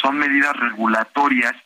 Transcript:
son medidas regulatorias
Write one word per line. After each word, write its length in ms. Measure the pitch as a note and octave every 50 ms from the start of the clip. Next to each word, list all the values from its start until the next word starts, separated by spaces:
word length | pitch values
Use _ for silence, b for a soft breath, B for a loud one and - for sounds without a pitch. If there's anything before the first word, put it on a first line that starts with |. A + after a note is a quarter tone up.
son 160 | - C3+ C#3
medidas 400 | D3 D3 C#3+ C#3 C#3 C#3+ C#3+ C#3
regulatorias 1000 | B2 B2 A#2+ A2+ G#2+ A2+ A2 A2 A2 A2 - - C#3+ C#3+ C#3 C3 B2 A#2+ A#2+ B2+ - -